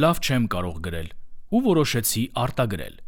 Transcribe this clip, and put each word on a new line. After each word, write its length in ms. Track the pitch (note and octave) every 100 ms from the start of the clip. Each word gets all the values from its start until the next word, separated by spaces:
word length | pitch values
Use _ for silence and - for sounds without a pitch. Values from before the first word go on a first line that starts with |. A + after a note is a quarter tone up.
| D#3
լավ 160 | E3+
չեմ 240 | - B2+ A2
կարող 320 | F2+ F2+ D#2+ E2+
գրել, 240 | E2 D#2+ - - - -
ու 120 | A3+ B3+
որոշեցի 580 | E3 C#3 B2 - G#2+ A#2 - B2
արտագրել։ 500 | - A2+ F#2 B1 -